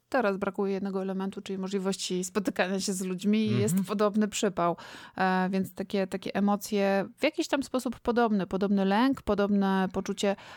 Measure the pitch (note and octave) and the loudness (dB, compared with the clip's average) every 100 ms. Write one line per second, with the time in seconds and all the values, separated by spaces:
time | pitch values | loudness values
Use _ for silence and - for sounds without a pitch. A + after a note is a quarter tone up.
0 | - C4 G#3 F#3+ G3 G3+ G3 F#3+ G3 F#3+ | -2 0 2 0 -2 -2 -2 -2 -2 -4
1 | F#3+ F#3+ F#3+ G3 G3+ F#3+ F#3 G3+ F#3+ F#3+ | -4 -4 -4 -6 -8 -6 -4 -2 -2 -2
2 | - F3+ F#3 G#3+ F#3 - F#3 F#3+ G3 F#3 | -2 -4 -2 -2 -2 0 0 0 -2 -4
3 | F#3 F3+ G3 G#3+ G#3+ G#3 G#3 F#3+ F#3+ G#3 | -4 -2 2 2 2 2 2 2 0 2
4 | G#3 G#3+ G#3 - G#3 F3+ E3+ E3+ - - | 2 2 0 0 0 2 0 0 -8 -18
5 | - - F#3+ F#3 F#3 F#3+ F#3+ - F#3+ G3 | -12 -2 2 2 2 0 -2 -6 -4 -2
6 | F#3+ F#3+ - G3 G3+ G#3 - G#3 G3 G3 | -2 -4 -4 0 2 0 0 0 2 2
7 | G#3+ - C#4+ E4+ D4+ C#4+ - B3+ B3 - | -2 0 -2 0 -2 -2 -2 -2 -4 -4
8 | B3 A#3 A3+ G#3 F3 F#3+ G3+ G3 F#3+ G#3 | 0 2 4 2 0 0 2 2 4 4
9 | C4 C4 - G3+ G3+ G3+ G3 F#3+ F#3 F#3+ | 2 0 0 2 4 4 2 2 0 -2
10 | F#3+ G3 G3+ G3+ - | -4 -2 0 -2 -8